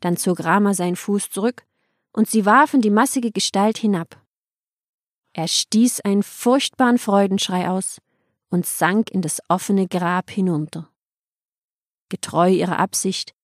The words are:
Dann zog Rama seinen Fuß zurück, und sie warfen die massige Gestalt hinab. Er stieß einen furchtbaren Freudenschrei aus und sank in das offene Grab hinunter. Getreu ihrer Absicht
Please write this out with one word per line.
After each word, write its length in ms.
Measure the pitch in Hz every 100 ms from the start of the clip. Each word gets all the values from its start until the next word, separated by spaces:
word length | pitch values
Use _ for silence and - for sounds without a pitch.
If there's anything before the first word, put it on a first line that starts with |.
Dann 160 | 180 175
zog 260 | - 180
Rama 300 | 180 180 202
seinen 220 | 185 180 175
Fuß 340 | - 202 -
zurück, 360 | - 214 - _ _ _ _ _
und 160 | - 220
sie 180 | 220 202
warfen 360 | 233 302 285
die 80 | 214
massige 420 | 208 262 269 240
Gestalt 460 | - - 196 208 220
hinab. 420 | 214 190 165 - _ _ _ _ _ _ _ _ _ _ _
Er 140 | - 165
stieß 540 | - - 214 240 -
einen 220 | 202 202
furchtbaren 760 | 202 - - 262 - _ 254 240
Freudenschrei 720 | - 202 202 190 - 185 175
aus 300 | 185 - - _ _ _ _ _
und 160 | 175 170
sank 440 | - 170 202 226
in 120 | 190
das 200 | 160 - -
offene 400 | 180 - 202 190
Grab 420 | 180 175 180 -
hinunter. 600 | - 185 160 151 160 156 _ _ _ _ _ _ _ _ _ _ _ _
Getreu 400 | - - 151 180
ihrer 280 | 185 180 170
Absicht 560 | 190 - 190 185 - _